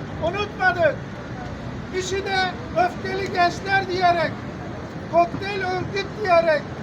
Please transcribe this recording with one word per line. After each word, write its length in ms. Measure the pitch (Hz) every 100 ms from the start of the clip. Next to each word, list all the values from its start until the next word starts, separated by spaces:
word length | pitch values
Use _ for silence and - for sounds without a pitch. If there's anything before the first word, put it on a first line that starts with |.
| - -
unutmadık. 720 | 311 392 403 - 370 349 311 - - - - - - - - - - 370
İşi 280 | 370 381 392
de 120 | 381 370 349 - 320
öfkeli 560 | 349 - 381 381 370
gençler 540 | 370 349 339 381 392 381
diyerek, 440 | 359 359 349 302 - - - - - - - -
kokteyl 520 | 330 349 - 392 403
örgüt 440 | 370 370 349 392 370 403
diyerek 380 | 392 339 330 294 - -